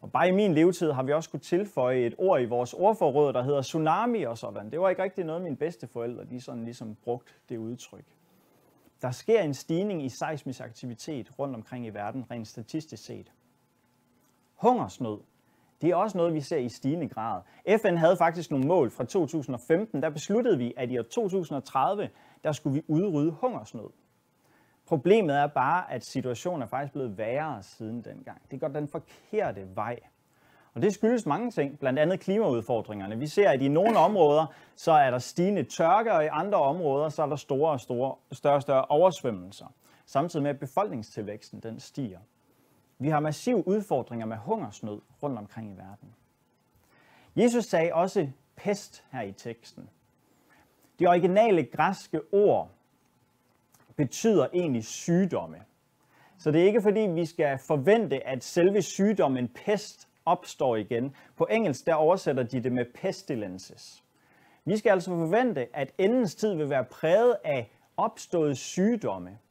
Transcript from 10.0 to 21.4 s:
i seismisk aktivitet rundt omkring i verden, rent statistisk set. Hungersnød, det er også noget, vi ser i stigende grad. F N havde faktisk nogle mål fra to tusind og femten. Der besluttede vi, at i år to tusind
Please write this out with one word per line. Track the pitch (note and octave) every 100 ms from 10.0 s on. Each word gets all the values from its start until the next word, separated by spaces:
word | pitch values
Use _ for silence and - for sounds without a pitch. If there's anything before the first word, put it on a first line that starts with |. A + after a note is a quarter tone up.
i | C3
seismisk | - D#3 D#3 - B2+
aktivitet | A#2+ A#2+ C3 A2+ - D3 G#2+ -
rundt | C#3 B2
omkring | G#2+ B2+ A#2
i |
verden, | G#2 G2+ B2 A#2
rent | A#2+ G#2+
statistisk | - A2+ D#3 D#3 A2 -
set. | G#2+ F#2+ _ _ _ _ _ _ _ _ _ _ _ _ _
Hungersnød, | A3 B3 A#2 - A#2+ G#2 - _ _ _ _ _
det | D3+
er | F3
også | G#3+ G3
noget, | E3+
vi | D#3+
ser | C#3 E3
i | B2
stigende | - C3+ D3+ C3
grad. | - A2+ F#2+ - - - G#3+
F | A3
N | E3+
havde | D#3+ F3+
faktisk | E3+ E3+ D#3+
nogle | C#3+ C3
mål | F3+ B2
fra | - B2
to | G3+ D#3
tusind | E3 C3+ B2
og | -
femten. | E3 A3 C#3+
Der | D#3
besluttede | D3+ - G#3 B3 E3
vi, | A#2+ B2
at | B2
i | B2
år |
to | A2 - G#3+
tusind | F#3+